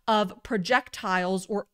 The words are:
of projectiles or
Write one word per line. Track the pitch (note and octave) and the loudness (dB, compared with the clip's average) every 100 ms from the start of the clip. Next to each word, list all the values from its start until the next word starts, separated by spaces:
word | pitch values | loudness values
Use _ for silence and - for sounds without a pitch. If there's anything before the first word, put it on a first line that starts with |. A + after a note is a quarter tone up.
| - | 0
of | G#3+ G3 - | 2 0 -4
projectiles | - A3 F3 B3 - - G#3 F#3 F3+ F#3+ - | -4 -2 2 2 0 -8 -2 0 0 -2 -2
or | G#3 - | -6 -2